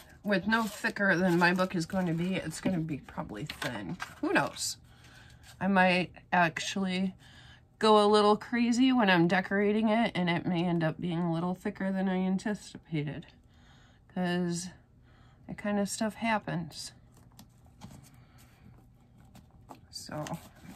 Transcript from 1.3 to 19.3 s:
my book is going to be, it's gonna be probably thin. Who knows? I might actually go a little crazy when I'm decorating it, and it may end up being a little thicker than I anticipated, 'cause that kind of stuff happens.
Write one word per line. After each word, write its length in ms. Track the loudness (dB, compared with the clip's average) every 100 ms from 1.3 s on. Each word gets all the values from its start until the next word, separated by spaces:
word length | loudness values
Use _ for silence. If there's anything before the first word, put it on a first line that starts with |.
| 4
my 160 | 4
book 220 | 4 0 -2
is 100 | -4
going 220 | -2 -2
to 60 |
be, 220 | -2 -2 -4
it's 240 | -6 -6
gonna 200 | -2 -2
be 180 | -2 -6
probably 480 | -10 -12 -10 -10 -12
thin. 520 | -8 -8 -8 -8 -10 -12 -6
Who 120 | -2
knows? 440 | 0 0 -4 -8 -10 -16 -20 -20 -20 -20 -20 -20 -6
I 60 | 0
might 440 | 4 4 2 -2 -8 -2
actually 800 | 2 2 0 -6 -4 -2 -2 -4 -6 -18 -20 -20 -20 _ _
go 260 | 6 6
a 40 | 8
little 300 | 6 6 4
crazy 540 | 0 0 2 4 4
when 180 | 4 6
I'm 180 | 6 6
decorating 600 | 2 0 0 2 2 2
it, 220 | 2 0 0
and 140 | 0
it 160 | 0 0
may 180 | 0
end 200 | 0 0
up 160 | 0 -2
being 200 | -4 -2
a 140 | -2
little 200 | -2 -4
thicker 380 | -4 -8 -6 -4
than 160 | -2 -2
I 100 | 0
anticipated, 1120 | 0 -2 -2 -6 -8 -20 -8 -6 -4 -8 -14 -20 _ -20 -20 -20 -20 -20 _
'cause 560 | -4 -2 -2 -2 -4 -8 -14 _ _ -20 -20 -20 -20 -16
that 120 | -8
kind 200 | -4 -2
of 100 | -2
stuff 260 | -4 -6 -4
happens. 800 | -2 -2 -2 -6 -6 -12 -16 -18 -20 -20 -20 -20 -20 _ -20 -20 -20 -20 -20 -20 -20 -20 -20 -20 -20 -20 -20 _ _ -20 -20